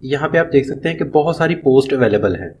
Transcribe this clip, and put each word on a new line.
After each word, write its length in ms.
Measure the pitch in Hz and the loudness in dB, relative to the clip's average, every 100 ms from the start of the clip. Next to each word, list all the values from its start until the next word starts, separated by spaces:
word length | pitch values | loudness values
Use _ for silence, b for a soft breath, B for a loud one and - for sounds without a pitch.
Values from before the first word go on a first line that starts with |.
यहाँ 260 | 131 143 156 | -6 -4 0
पे 80 | 165 | 0
आप 120 | 165 | 2
देख 140 | 139 139 | 2 0
सकते 240 | 143 165 | -4 -6
हैं 80 | 160 | -4
कि 60 | 156 | 0
बहुत 240 | 151 156 160 | 0 0 0
सारी 180 | 160 165 | -2 0
post 320 | 135 131 135 | 2 2 2
available 420 | 135 113 101 101 85 | 0 2 2 0 -2
हैं। 160 | - - | -8 -14